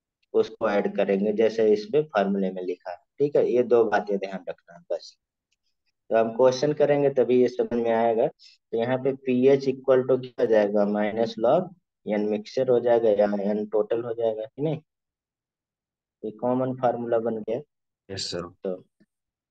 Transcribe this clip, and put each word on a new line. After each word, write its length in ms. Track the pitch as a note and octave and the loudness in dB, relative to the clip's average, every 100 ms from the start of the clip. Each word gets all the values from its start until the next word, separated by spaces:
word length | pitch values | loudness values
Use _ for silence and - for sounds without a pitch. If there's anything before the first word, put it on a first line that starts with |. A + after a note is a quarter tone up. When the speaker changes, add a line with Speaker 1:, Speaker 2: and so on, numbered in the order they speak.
| _ _ _ | _ _ _
Speaker 1:
उसको 360 | A2 G#2+ - G#2+ | -2 -2 -2 -2
ऐड 260 | G2+ G2+ - | 0 0 -2
करेंगे, 380 | G2 G2 G#2 | 0 0 0
जैसे 400 | G#2 A2 A2+ G#2+ | 2 0 2 2
इसमें 300 | G#2 - D3 | 2 2 -2
फार्मूले 480 | D3+ G#2 G2 G2 F#2 | 0 -2 0 0 -4
में 120 | F#2 | -4
लिखा 280 | F2+ F2+ F#2 | -8 -8 -10
है, 60 | F2 | -14
ठीक 380 | _ - C#3+ D3 | _ -4 0 0
है। 160 | F#2 | 2
ये 120 | A#2+ | 0
दो 200 | A2+ A#2 | 2 2
बातें 340 | A2 G2 G2+ G2 | 4 0 -2 -6
ध्यान 280 | F#2+ F#2+ - | -6 -10 -12
रखना 240 | - _ | -16 _
है 60 | E2+ F2 | -20 -10
बस। 260 | E2+ - _ _ _ _ _ _ _ _ _ - | -10 -10 _ _ _ _ _ _ _ _ _ -2
तो 80 | A2 | 0
हम 200 | A2+ A#2 | 0 4
क्वेश्चन 360 | B2+ B2+ D3+ | 2 4 -2
करेंगे 360 | D3 C#3+ C#3+ C#3 | 0 2 4 2
तभी 320 | C3+ A#2 B2+ | 2 2 4
ये 60 | B2 | 2
समझ 260 | A#2+ A2+ | 0 -2
में 180 | A#2+ A#2 | -2 0
आएगा। 360 | A2+ A#2 A2 D3+ | 2 2 2 0
तो 500 | _ - _ - A2+ | _ -20 _ -8 -4
यहाँ 200 | A#2 C3 | -2 -2
पे 180 | C3+ C3+ | -2 -4
पीएच 500 | C3 B2 C3+ C#3 C#3 | -2 4 4 4 0
equal 380 | C3 C3+ C3 B2+ | -4 2 2 4
to 100 | B2+ | -2
क्या 200 | B2+ - | -2 -4
हो 40 | A#2 | 2
जाएगा, 360 | G#2+ G#2 G#2 | 4 4 2
minus 520 | G2+ G#2 G#2 A2 A2+ A2 A#2 | 0 0 -2 -2 -4 0 0
log 300 | E3 F#3+ - _ _ G2+ | 0 -2 -16 _ _ -6
n 220 | G#2+ G#2+ | -4 -2
मिक्सचर 400 | G#2 - B2+ B2+ | -4 -4 -4 0
हो 100 | A#2+ | 2
जाएगा 300 | A#2+ A#2 A2+ | 4 2 4
या 180 | G2+ G#2 | 2 2
n 440 | G2+ G2 G#2+ G#2 | 0 -2 -4 -2
टोटल 320 | G#2+ G#2 A#2 | -2 -2 -4
हो 100 | A#2+ | -6
जाएगा 320 | A2+ A2+ G#2+ A2 | -2 -2 -2 -10
कि 160 | - | -6
नहीं, 200 | D#3 D#3 _ _ _ _ _ _ _ _ _ _ _ _ _ _ A2 | -4 -6 _ _ _ _ _ _ _ _ _ _ _ _ _ _ -12
ये 60 | |
कॉमन 420 | G#2+ B2 B2+ C3 | -6 -4 -2 -4
फार्मूला 460 | B2+ B2 A#2 A#2+ A#2 | -2 -2 -2 -2 -2
बन 180 | A2+ A2 | -2 -6
गया। 240 | G#2+ B2 - _ _ _ - | -6 -8 -8 _ _ _ -14
Speaker 2:
यस, 180 | G2 - | -12 -8
sir। 180 | F2 F2 _ | -10 -10 _
Speaker 1:
तो, 120 | F#2+ F2+ _ _ _ _ _ _ _ | -8 -8 _ _ _ _ _ _ _